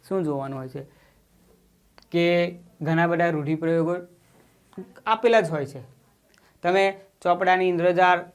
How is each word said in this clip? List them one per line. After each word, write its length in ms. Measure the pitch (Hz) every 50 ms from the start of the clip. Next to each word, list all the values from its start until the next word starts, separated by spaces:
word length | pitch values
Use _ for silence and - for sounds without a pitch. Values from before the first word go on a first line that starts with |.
| _ -
શું 160 | 185 190 170
જોવાનું 340 | 151 143 139 135 135 135 135
હોય 100 | 131 127
છે? 140 | 127 143 139 - _ _ _ _ _ _ _ _ _ _ _ _ _ _ _ _ _ _ _ _ _ - _ _
કે 460 | - 170 170 175 175 175 175 175 175 - - _ _ _
ઘણા 260 | 156 156 160 165 170
બધા 240 | 170 170 165 170 170
રૂઢિપ્રયોગો 640 | 160 151 143 147 160 156 165 165 165 165 165 170 175 175 175 - _ _ _ _ _ _ _ _ _ _ _ _ _ - 185 - _ - _
આપેલા 340 | 208 226 220 240 233 226 220
જ 100 | 185 156
હોય 160 | 165 151 139
છે. 140 | 127 - 131 113 - _ _ _ _ _ _ _ _ _ _ _ _ _ _
તમે 380 | - 175 180 196 196 196 190 - - _ _ _
ચોપડાની 460 | - 180 175 180 190 180 185 185 185 185
ઇન્દ્રજાળ 560 | 175 170 170 180 175 170 185 180 180 175 180 -